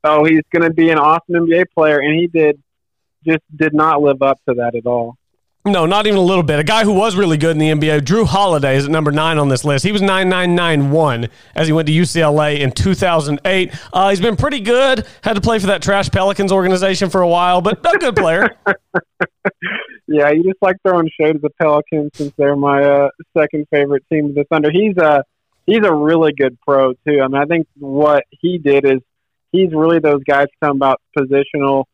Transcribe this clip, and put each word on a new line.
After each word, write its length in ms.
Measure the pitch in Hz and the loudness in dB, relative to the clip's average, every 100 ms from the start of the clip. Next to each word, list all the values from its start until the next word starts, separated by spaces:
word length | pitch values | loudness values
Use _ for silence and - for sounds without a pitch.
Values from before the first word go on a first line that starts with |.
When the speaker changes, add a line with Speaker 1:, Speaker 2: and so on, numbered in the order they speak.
Speaker 1:
oh, 220 | 151 151 156 | 2 2 4
he's 180 | 160 - | 2 0
gonna 160 | 170 165 | -2 0
be 220 | 165 165 | 2 2
an 80 | 160 | 2
awesome 360 | 147 165 - 170 | 2 0 -2 -2
N 100 | 165 | 0
B 100 | 165 | 0
A 80 | 180 | 0
player." 340 | - 156 147 | 0 0 2
And 140 | 143 | 0
he 140 | 160 175 | -2 -2
did, 340 | 165 151 143 _ _ _ _ _ _ 160 | 0 0 0 _ _ _ _ _ _ -4
just 160 | 160 _ 151 | -4 _ -4
did 180 | 156 | -2
not 280 | 147 156 147 | 2 0 2
live 200 | 147 135 | 0 0
up 180 | 135 131 - | 0 -2 -4
to 60 | 120 | -4
that 200 | 120 120 | -4 -4
at 100 | 117 | -4
all. 320 | 120 117 120 _ _ _ _ 202 | -4 -4 -12 _ _ _ _ -2
Speaker 2:
No, 200 | 196 160 | 0 0
not 220 | 202 214 | 0 0
even 100 | 196 | 0
a 40 | |
little 220 | 180 190 | 2 0
bit. 160 | 160 147 | 0 -2
A 40 | |
guy 220 | 147 220 214 | 0 0 2
who 80 | |
was 240 | 190 220 185 | 0 0 0
really 180 | 190 156 | 0 0
good 160 | 160 | 0
in 60 | 151 | 0
the 120 | 156 | 0
N 100 | 156 | 0
B 100 | 156 | 0
A, 100 | 151 | 0
Drew 240 | 135 208 | 0 0
Holiday, 540 | 180 185 202 156 139 135 | 2 0 0 0 0 0
is 80 | 139 | 0
at 60 | |
number 200 | 160 151 | -2 0
nine 260 | 147 160 156 | 0 0 0
on 120 | 143 | 0
this 160 | 131 147 | 0 0
list. 180 | 139 | -2
He 80 | 196 | -2
was 100 | 202 | 0
nine 280 | 196 190 185 | 0 0 0
nine 260 | 185 180 175 | 0 0 0
nine 360 | 170 156 139 | 0 0 0
one 360 | 156 151 117 117 - - - | 0 0 -2 -8 -12 -14 -4
as 120 | 160 | -2
he 60 | |
went 140 | 156 151 | 0 0
to 40 | |
U 120 | 156 175 | 0 0
C 160 | 170 | 0
L 200 | 156 147 | 0 2
A 200 | 151 147 | 0 -2
in 100 | 139 | -4
two 220 | - 196 | -2 -2
thousand 480 | 185 185 165 147 147 | 0 0 0 -2 -4
eight. 300 | 190 190 185 - - | -2 -2 -2 -8 -6
Uh, 180 | 185 196 | 0 0
he's 120 | 196 | 0
been 160 | 220 202 | -2 -2
pretty 240 | 285 285 | -4 -4
good. 440 | 202 240 269 254 - - | -2 0 2 -2 -6 -8
Had 100 | 214 | -4
to 80 | 208 | -2
play 180 | 190 226 | -2 -2
for 80 | 190 | -2
that 140 | 185 | -2
trash 280 | - 196 190 | 0 -2 0
Pelicans 440 | 202 190 196 196 | 0 -2 -2 -2
organization 560 | 190 185 185 190 185 190 | 0 0 0 0 -2 -2
for 120 | 190 | 0
a 60 | 175 | 0
while, 320 | 175 180 180 | 2 2 0
but 200 | 180 - 339 | 0 -2 0
a 40 | - | 0
good 180 | 311 214 | 0 0
player. 400 | 180 165 220 - 208 | 0 0 -2 -2 -6
Speaker 1:
<laughs> 0 | 190 _ 185 _ _ 175 _ - _ - - - - - | -6 _ -8 _ _ -8 _ -10 _ -12 -12 -14 -20 -4
Yeah, 200 | 151 147 | 0 2
you 120 | 156 | 2
just 200 | 180 190 | 0 0
like 160 | 190 190 | -2 0
throwing 260 | 190 180 160 - | 0 0 -2 -2
shade 160 | 156 156 | -2 0
at 60 | |
the 80 | 147 | -4
Pelicans 640 | _ 160 147 - 156 147 | _ 0 0 -2 -6 -6
since 180 | - 143 - | -8 -10 -2
they're 180 | 143 143 | 0 0
my, 260 | 143 139 | 0 2
uh, 280 | 143 143 139 - 165 170 | 2 2 0 -4 -6 -2
second 300 | 151 156 151 | -2 -2 -2
favorite 360 | 147 143 143 _ | -2 0 -2 _
team, 240 | 160 147 | -2 -2
the 120 | 143 143 | -4 -2
Thunder. 260 | 160 151 | 0 0
He's 240 | 170 214 180 | 0 0 2
a, 260 | 156 147 - _ _ _ - | 2 2 -2 _ _ _ -2
he's 160 | 220 | 2
a 100 | 208 | 2
really 380 | 151 151 165 156 | 2 2 2 2
good 260 | 147 131 123 | 0 -2 -2
pro, 320 | - 139 131 127 - | 0 2 2 -2 -2
too. 140 | 147 | 0
I 60 | 135 | 0
mean, 80 | 139 | -2
I 80 | |
think 240 | 147 170 156 _ | -2 -2 -4 _
what 460 | 143 139 151 143 - | -6 0 2 2 -2
he 280 | _ 170 180 | _ -6 -2
did 280 | 143 139 139 | 0 2 2
is 160 | 131 _ _ _ _ _ | -2 _ _ _ _ _
he's 220 | 180 185 | 0 0
really 260 | 156 160 165 | 0 2 2
those 240 | 156 143 | 2 0
guys 240 | 135 143 143 _ | 0 0 0 _
talking 160 | 151 139 | -4 0
about 240 | 139 131 _ - | 0 -2 _ -6
positional 680 | 135 139 143 147 139 139 135 | -2 -2 -2 -2 -2 -2 -4